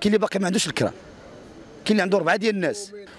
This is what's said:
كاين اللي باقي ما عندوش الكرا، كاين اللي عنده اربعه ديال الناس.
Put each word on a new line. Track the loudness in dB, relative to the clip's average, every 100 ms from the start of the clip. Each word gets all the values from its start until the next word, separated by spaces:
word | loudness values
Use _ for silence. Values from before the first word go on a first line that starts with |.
كاين | 2
اللي | 2
باقي | 2 0
ما | 0
عندوش | 0 0
الكرا، | 0 -2 -4 -14 -20 -20 -20 -20 -20 -20 -6
كاين | 0
اللي | 2
عنده | 4 2
اربعه | 4 2
ديال | 2
الناس. | 0 0 -2 -8 -16 -18